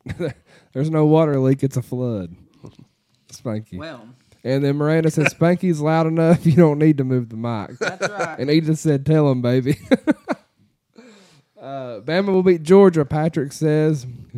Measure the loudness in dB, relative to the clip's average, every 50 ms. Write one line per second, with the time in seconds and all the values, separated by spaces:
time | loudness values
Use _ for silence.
0 | -16 -14 -10 -8 -8 -8 -8 _ _ _ _ _ _ _ -8 -6 -4 -2 0 2
1 | 2 4 4 4 2 2 0 0 2 0 0 0 -2 -4 -4 -6 -8 -6 -6 -6
2 | -6 -6 -6 -6 -8 -10 -14 -20 -20 _ _ _ -20 -20 -20 -20 -20 _ _ _
3 | _ _ _ _ _ _ -20 -12 -10 -8 -8 -8 -8 -12 -14 -14 -14 -14 -16 -18
4 | -20 -20 -20 _ _ _ _ _ -6 -4 -2 0 0 0 -2 0 0 0 2 2
5 | 2 0 0 0 0 0 0 0 0 0 0 0 0 -2 -2 -2 -2 -2 0 0
6 | 0 0 0 0 2 2 2 2 2 2 4 6 4 4 4 4 2 2 2 2
7 | 0 -2 -2 -2 -2 -4 -8 -8 -6 -6 -6 -6 -8 -10 -10 -8 -8 -8 -6 -6
8 | -6 -6 -6 -6 -8 -8 -6 -6 -2 0 0 2 2 0 -2 0 0 0 0 0
9 | 0 0 2 2 2 2 0 0 0 0 0 0 0 0 -2 -4 -2 0 0 0
10 | 2 0 -4 -4 _ -10 -10 -10 _ _ _ _ _ _ _ _ _ _ _ -20
11 | -20 -20 -20 -20 _ _ _ _ _ _ _ -20 -16 -14 -12 -12 -12 -12 -12 -12
12 | -6 -4 -2 -2 0 2 2 4 4 4 4 2 4 6 6 8 8 6 4 2
13 | 0 0 -2 -2 -2 -2 -2 -2 -4 -4 -6 -4 -2 0 2 2 2 0 0 -2
14 | -4 -10 -16 -18 -18 -16 -14